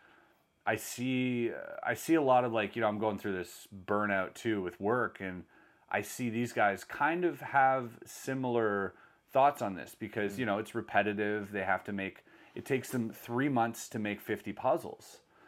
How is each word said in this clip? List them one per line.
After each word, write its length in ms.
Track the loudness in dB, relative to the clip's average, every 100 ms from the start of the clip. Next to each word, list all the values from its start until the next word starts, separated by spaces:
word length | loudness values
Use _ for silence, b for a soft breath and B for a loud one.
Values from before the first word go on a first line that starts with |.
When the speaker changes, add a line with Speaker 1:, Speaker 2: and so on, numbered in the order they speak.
| b b b b b _ -2
Speaker 1:
I 100 | -2
see, 760 | -4 -6 -2 0 0 0 -2 -2 -10 -6
I 100 | -4 -2
see 180 | 4
a 80 | 4
lot 240 | 8 6 6
of, 80 |
like, 220 | 2 0 2
you 60 |
know, 60 | 2
I'm 120 | 2
going 180 | 0 0
through 160 | -2
this 340 | -4 -4 -10 -18 -16 0
burnout, 480 | 0 2 2 0 -4
too, 260 | -2 0
with 180 | -2 -2
work, 380 | 0 2 0 -4
and 240 | -8 -8 -12 b b b b
I 120 | -4
see 280 | -4 -4 -2
these 240 | 0 -2
guys 300 | 2 2 2
kind 420 | -6 -2 0 2 0
of 160 | -2
have 580 | 0 4 4 4 -2 -10 -18
similar 880 | -10 -6 -2 0 2 2 2 -2 B B B _
thoughts 300 | 4 4 4
on 140 | -4 -4
this 200 | -10 -10
because, 380 | -6 -2 -2 0
Speaker 2:
Mm. 40 |
Speaker 1:
you 60 | 0
know, 120 | 0
it's 160 | -2 -6
repetitive. 760 | 2 2 4 2 0 0 -2
They 120 | -2
have 200 | 0 0 0
to 60 |
make, 300 | -4 -4 -8 -20 B B -14
it 100 | -2
takes 240 | -2 -2
them 180 | -4 -4
three 400 | -6 -6 -2 0
months 400 | 2 0 -2 -10
to 100 | -6
make 220 | -4 -4
fifty 320 | -4 -6 -6
puzzles, 680 | -4 0 0 -2 -12 -18 -20 B B